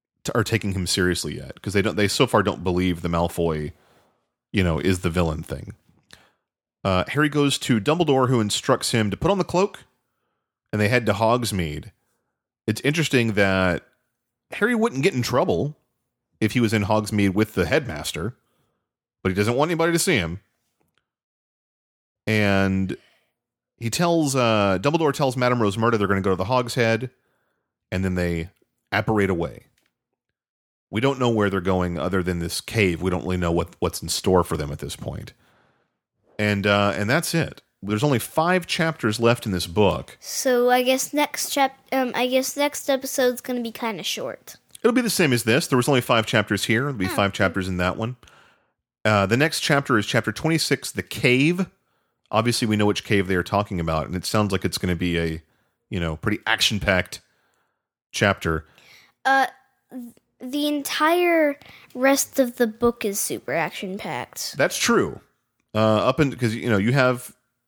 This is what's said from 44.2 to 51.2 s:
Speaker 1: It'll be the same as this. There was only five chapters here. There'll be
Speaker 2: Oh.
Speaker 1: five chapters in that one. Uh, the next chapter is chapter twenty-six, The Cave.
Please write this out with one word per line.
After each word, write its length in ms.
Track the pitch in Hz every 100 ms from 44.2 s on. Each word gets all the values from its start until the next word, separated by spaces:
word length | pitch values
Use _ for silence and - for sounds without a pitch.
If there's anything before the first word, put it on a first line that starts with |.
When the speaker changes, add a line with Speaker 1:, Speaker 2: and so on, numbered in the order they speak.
| 127 - - - _ -
Speaker 1:
It'll 100 | 240
be 80 | 240
the 100 | 240
same 220 | - 156
as 120 | 120
this. 220 | 113 131 -
There 100 | 127
was 120 | 120
only 120 | 131
five 260 | - 117 107
chapters 380 | 113 101 101
here. 160 | - 110
There'll 120 | 143
be 120 | 120 92
Speaker 2:
Oh. 40 |
Speaker 1:
five 220 | - 101
chapters 360 | - 95 98 92
in 80 | 90
that 180 | 90 -
one. 200 | 113 127 - - _ _ _ _ _ _
Uh, 220 | 110 104 98
the 100 | 120
next 240 | 156 -
chapter 380 | - 143 143 113
is 80 | 104
chapter 240 | 120 113
twenty-six, 580 | - 156 160 - 139 -
The 100 | -
Cave. 640 | - -